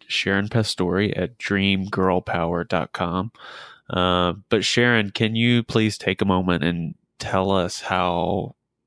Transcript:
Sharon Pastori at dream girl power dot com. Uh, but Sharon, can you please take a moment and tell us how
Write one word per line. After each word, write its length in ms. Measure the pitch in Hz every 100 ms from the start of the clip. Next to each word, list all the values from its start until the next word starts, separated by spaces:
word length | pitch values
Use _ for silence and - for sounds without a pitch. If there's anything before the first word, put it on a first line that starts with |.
| -
Sharon 400 | - - 98 104
Pastori 680 | 117 104 - 90 92 107 -
at 220 | 87 -
dream 480 | - 101 98 95 95
girl 340 | 98 95 90
power 440 | - 85 85 87
dot 280 | 82 87 67
com. 400 | - 87 92 104 - - - - - -
Uh, 460 | 90 90 90 90 85 -
but 160 | 110
Sharon, 460 | 90 - 120 117 101
can 260 | - 110 113
you 260 | 117 120
please 360 | 110 117 110 -
take 220 | - 95
a 60 | 98
moment 380 | 92 90 87
and 300 | 80 85 82 - _ -
tell 320 | - 95 95
us 300 | 98 87 -
how 760 | - 92 90 85 85 92 - - _ _